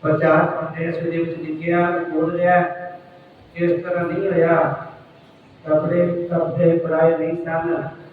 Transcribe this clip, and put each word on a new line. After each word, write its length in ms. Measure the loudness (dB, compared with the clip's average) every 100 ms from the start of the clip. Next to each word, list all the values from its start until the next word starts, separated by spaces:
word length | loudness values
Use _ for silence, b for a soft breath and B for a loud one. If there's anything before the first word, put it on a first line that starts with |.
ਪ੍ਰਚਾਰ 440 | 0 2 4 4 2
ਸੰਦੇਸ਼ 520 | -2 -6 -6 -4 -4
ਦੇ 120 | -4
ਵਿੱਚ 280 | -2 -4 -6
ਲਿਖਿਆ, 540 | -8 -6 0 2 2
ਬੋਲ 400 | 0 -2 -2 -2
ਰਿਹਾ, 320 | 2 4 4 2 -4 -12 -14 -20 -20 -20 -20 -20 -2
ਇਸ 260 | 0 0
ਤਰ੍ਹਾਂ 220 | -2 -2
ਨਹੀਂ 280 | -2 -2 0
ਹੋਇਆ। 440 | 2 4 4 2 -2 -10 -18 -20 -20 -20 -20 -20 -18 0
ਕੱਪੜੇ, 580 | 0 2 0 0 -2 -2
ਕੱਪੜੇ 460 | -2 -2 2 2 4
ਪੜਾਏ 400 | 0 4 4 4
ਨਹੀਂ 280 | -2 -4 -4
ਸਨ। 440 | -4 -2 -4 -6 -12 -20